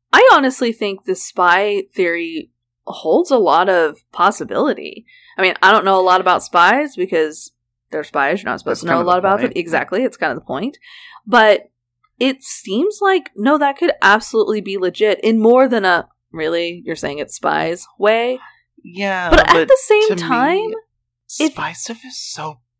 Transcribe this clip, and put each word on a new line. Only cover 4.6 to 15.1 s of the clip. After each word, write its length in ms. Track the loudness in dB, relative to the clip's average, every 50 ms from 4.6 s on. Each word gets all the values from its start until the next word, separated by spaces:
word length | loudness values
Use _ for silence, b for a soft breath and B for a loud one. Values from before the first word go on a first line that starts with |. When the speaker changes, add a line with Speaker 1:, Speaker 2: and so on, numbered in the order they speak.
| -2 -2 -2 -4 -8 -14 -16 -18 -20 b b b b b b -2
Speaker 1:
I 40 |
mean, 120 | -2 -2 0 2
I 80 | 2 4
don't 140 | 4 4 4
know 160 | 2 2 2
a 20 |
lot 180 | 4 4 2 2
about 220 | 2 2 0 0
spies 540 | -2 -2 2 4 4 4 4 2 -2 -4 -6
because 560 | -6 -4 -2 0 -2 -2 -2 -6 -12 -20 -20 _ _ _ _ _ _ _ _
they're 120 | -10 -10 -10
spies. 380 | -6 -4 -2 0 0 -2 -2
You're 80 | -4 -6
not 80 | -8 -6
supposed 180 | -6 -6 -6 -6
Speaker 2:
That's 20 |
Speaker 1:
to 40 | -4
know 60 | -2 -2
Speaker 2:
kind 40 | 0
Speaker 1:
a 20 |
Speaker 2:
of 40 | 0
Speaker 1:
lot 60 | 0 0
Speaker 2:
the 40 | 0
Speaker 1:
about 160 | 2 0 0 0
them. 80 | -2 -4
Speaker 2:
point. 80 | -4 -6
Speaker 1:
Exactly. 440 | -6 -4 -4 -4 -4 -4 -4 -2
It's 140 | -2 -4 -4
kind 160 | -6 -6 -6
of 40 | -6 -8
the 60 | -10
point. 320 | -10 -8 -8 -8 -10 -10 B B B B B B B B B B
But 440 | 0 2 4 6 6 4 2 -2 _ _ _ _ _ _ _ _ _ _ -2
it 240 | -2 -2 -2 -4
seems 560 | -10 -14 -14 -14 -10 -6 -4 -2 -2 -4 -4 -2
like, 300 | 0 0 0 0 -2 -6 _
no, 220 | -2 0 0 2 2
that 180 | 0 -2 -2 0
could 140 | -2 -2 0 0
absolutely 580 | 2 2 2 2 0 -2 -2 0 0 0 -2 -4
be 160 | -6 -6 -6 -4
legit 420 | -4 -4 -2 0 0 0